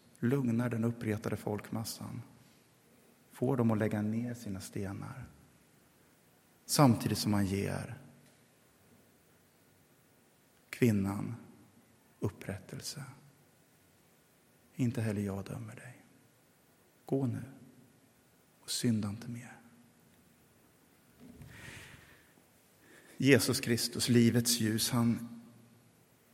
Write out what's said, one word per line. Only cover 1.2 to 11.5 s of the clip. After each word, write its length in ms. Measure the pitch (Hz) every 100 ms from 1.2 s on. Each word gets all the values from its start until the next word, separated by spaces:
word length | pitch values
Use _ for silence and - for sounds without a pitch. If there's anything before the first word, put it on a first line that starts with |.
| - 107
folkmassan, 840 | - 104 - 110 113 - - 117 117 - - - _ _ _ - - _ _
får 260 | - 127 135
dem 140 | 117
att 60 | 107
lägga 240 | 110 107
ner 320 | 104 110 120
sina 280 | 117 - 95
stenar, 640 | - - 95 101 101 127 - - - - _ _ _ _ _ _ _ _ _ _ -
samtidigt 520 | - 143 107 110 104
som 160 | -
han 120 | 104 98
ger 520 | 98 98 95 98 113 - - - - _ _ _ _ _ - _ _ _ _ _ _ _ _ _ _ _ _ _ _ _ _ _
kvinnan 640 | - 123 104 98 101 104 117 -